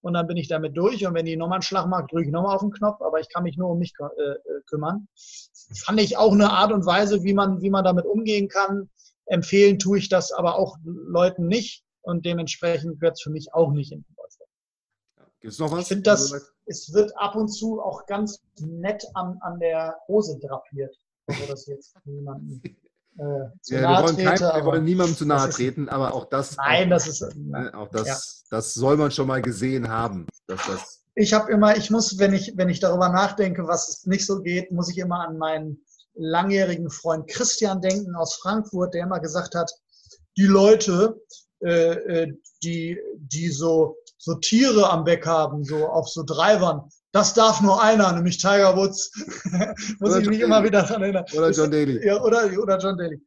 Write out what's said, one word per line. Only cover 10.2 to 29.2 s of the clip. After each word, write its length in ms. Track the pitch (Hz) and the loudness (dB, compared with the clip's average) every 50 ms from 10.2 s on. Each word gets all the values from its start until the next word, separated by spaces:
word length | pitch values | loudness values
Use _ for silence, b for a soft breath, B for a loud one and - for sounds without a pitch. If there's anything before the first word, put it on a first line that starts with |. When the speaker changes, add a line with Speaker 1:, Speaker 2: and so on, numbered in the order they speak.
| - - | 0 0
Speaker 1:
aber 240 | - - 175 175 170 | -4 -2 0 0 2
auch 200 | 190 190 - - - 160 | 0 -2 -2 -4 -14 -14
Leuten 640 | 160 175 170 - 180 175 170 180 185 180 180 170 | -14 -14 -12 -12 -4 2 2 2 2 2 0 -2
nicht 380 | 170 202 240 214 - - - _ _ _ _ | 0 0 -2 -2 -6 -14 -18 _ _ _ _
und 240 | _ - 170 170 165 | _ -6 -6 -4 -4
dementsprechend 760 | 175 175 175 165 151 - - - 170 170 156 151 170 160 143 | -4 -4 -4 -6 -8 -8 -4 -2 -2 -2 -2 -4 -8 -8 0
gehört's 240 | 165 165 165 - | 0 0 0 -2
für 80 | - 147 | -10 -8
mich 220 | 151 156 156 - | -8 -8 -10 -4
auch 200 | - 165 165 147 | 0 2 2 2
nicht 200 | 143 147 135 - | 2 -4 -4 -8
in 80 | 156 151 | -12 -18
den 120 | 143 _ _ | -20 _ _
Golf. 180 | - - - _ _ - _ _ _ _ _ _ _ _ _ _ _ _ _ _ _ _ _ _ _ | -20 -20 -20 _ _ -20 _ _ _ _ _ _ _ _ _ _ _ _ _ _ _ _ _ _ _
Speaker 2:
Gibt's 180 | - 113 110 - | -18 -18 -8 -6
noch 120 | 160 151 | -4 -4
was, 100 | 156 175 | -2 -4
Speaker 1:
Ich 60 | 180 - | -4 -4
find 120 | 196 202 | -4 0
Speaker 2:
wo 100 | 190 214 | 4 4
du 0 | |
Speaker 1:
das, 180 | 208 139 135 139 | 4 4 2 -4
Speaker 2:
sagst 240 | 139 143 - _ _ _ _ | -6 -10 -12 _ _ _ _
Speaker 1:
es 260 | - 175 - - - | -14 -14 -14 -14 -2
wird 200 | 156 208 208 208 - - | 0 0 0 0 -2 -6
ab 160 | 202 202 202 | -6 -4 -2
und 140 | 220 220 214 | -4 -4 -4
zu 320 | 208 - 214 226 220 220 | -4 -6 -6 -6 -6 -6
auch 260 | - 190 190 - - | -6 -8 -8 -10 -10
ganz 340 | - 202 202 214 208 - - _ _ _ _ | -8 -6 -4 -4 -6 -8 -14 _ _ _ _
nett 440 | 156 160 165 170 175 196 214 208 - - - | -14 -12 -10 -8 -6 -6 -6 -6 -10 -12 -8
an, 240 | 190 180 180 180 180 | -8 -8 -8 -8 -10
an 180 | - 175 175 170 | -12 -12 -8 -4
der 380 | 170 165 160 160 160 160 160 - - - | -2 -2 -2 -2 -4 -6 -8 -12 -8 0
Hose 300 | 196 214 208 160 147 131 | 0 0 0 0 -6 -10
drapiert, 560 | - - 131 127 - _ - 139 135 135 - _ _ _ _ _ _ | -10 -12 -12 -12 -12 _ -10 -10 -10 -10 -12 _ _ _ _ _ _
bevor 200 | - 143 135 143 139 | -10 -10 -10 -8 -10
das 180 | 139 139 - | -10 -12 -12
jetzt 300 | 143 139 139 - _ _ 185 _ | -16 -16 -16 -16 _ _ _ _
niemanden, 560 | 147 143 143 143 143 139 143 147 151 139 123 | -16 -14 -14 -12 -12 -14 -14 -14 -14 -16 -16
Speaker 2:
<laughs> 560 | _ - _ _ _ _ _ _ _ _ _ - | _ -18 _ _ _ _ _ _ _ _ _ -12
Speaker 1:
äh, 300 | 147 143 143 139 135 127 - - | -10 -8 -8 -8 -8 -12 -16 -20
zu 120 | - - 131 | -12 -6 -2
Speaker 2:
Ja, 60 | 131 | 0
wir 0 | |
Speaker 1:
nahe 200 | 131 165 180 185 165 | 2 4 4 4 4
Speaker 2:
wollen 120 | 165 160 | 2 2
Speaker 1:
trete, 120 | 147 185 180 | 2 2 2
Speaker 2:
kein, 100 | 170 190 | 2 2
wir 140 | 180 170 160 | 2 0 0
Speaker 1:
aber 120 | 156 147 | 2 0
Speaker 2:
wollen 180 | 160 160 165 160 | 0 0 0 0
niemandem 320 | 165 180 185 180 165 156 | 0 2 2 2 0 0
zu 80 | - 156 | -2 0
Speaker 1:
das 140 | 147 147 139 | 0 2 2
Speaker 2:
nahe 80 | 135 127 | 2 0
Speaker 1:
ist 80 | - | -2
Speaker 2:
treten, 320 | - 123 131 127 - 147 - | -2 -4 -4 -4 -6 -8 -4
aber 240 | 139 135 135 123 - | -2 -2 -2 -2 -4
auch 120 | 127 113 | -6 -6
das, 300 | - - 135 139 - - - | -4 -4 -4 -4 -4 -6 -4
Speaker 1:
Nein, 300 | 139 143 156 175 185 175 | 0 2 2 2 4 4
Speaker 2:
auch, 20 | 180 | 2
Speaker 1:
das 100 | 165 151 160 | 2 2 -2
ist, 280 | 147 - - - - | -6 -8 -10 -12 -12
Speaker 2:
ne, 360 | 147 147 143 139 135 127 120 - | -12 -12 -10 -8 -8 -8 -10 -10
auch 140 | 107 104 - | -12 -14 -6
das, 180 | - 110 110 | -6 -4 -4
Speaker 1:
ja. 100 | 135 135 - - - - - _ _ | -4 -6 -8 -8 -14 -18 -20 _ _
Speaker 2:
das 240 | 110 113 110 - - | -6 -6 -6 -6 -6
soll 220 | 117 123 135 143 147 | -2 2 2 4 4
man 120 | 151 143 | 2 0
schon 160 | 123 - | 0 -2